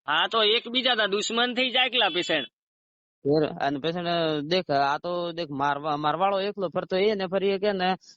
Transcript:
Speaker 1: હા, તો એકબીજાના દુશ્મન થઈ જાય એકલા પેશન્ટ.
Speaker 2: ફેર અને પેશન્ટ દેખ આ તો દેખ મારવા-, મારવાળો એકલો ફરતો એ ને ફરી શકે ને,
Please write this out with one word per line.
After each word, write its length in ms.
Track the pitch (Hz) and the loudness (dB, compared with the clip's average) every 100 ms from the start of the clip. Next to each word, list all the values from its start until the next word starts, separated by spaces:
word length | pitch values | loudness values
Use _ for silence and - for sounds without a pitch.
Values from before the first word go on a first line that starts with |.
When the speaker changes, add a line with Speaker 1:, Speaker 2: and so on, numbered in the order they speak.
| - | -2
Speaker 1:
હા, 200 | 156 190 | 0 2
તો 120 | 226 | 2
એકબીજાના 640 | 214 226 226 247 247 233 208 | 4 2 0 -2 0 2 2
દુશ્મન 480 | 202 202 226 247 | 0 -2 0 0
થઈ 160 | 240 254 | 0 0
જાય 160 | 240 254 | 0 0
એકલા 220 | 240 208 | 2 0
પેશન્ટ. 380 | 170 170 160 120 _ _ _ _ _ _ _ | 0 0 -2 -2 _ _ _ _ _ _ _
Speaker 2:
ફેર 240 | 139 156 151 - | 0 2 2 0
અને 180 | 139 143 | -2 -2
પેશન્ટ 300 | 156 170 170 170 160 151 147 | -4 -4 -2 0 0 -2 0
દેખ 220 | 185 180 | -2 2
આ 280 | 139 139 147 | 2 2 0
તો 340 | 170 175 175 | -4 -4 -4
દેખ 180 | 165 160 | -6 -6
મારવા-, 460 | 139 143 143 151 147 | -2 0 0 -2 0
મારવાળો 440 | 151 156 196 196 | 0 2 2 2
એકલો 280 | 196 202 180 | -2 -2 -4
ફરતો 280 | 180 175 185 | -4 -2 2
એ 180 | 208 | 2
ને 120 | 208 190 | 2 0
ફરી 320 | 190 190 196 | 0 0 0
શકે 140 | 208 | 0
ને, 240 | 196 185 185 - | 0 0 -2 -6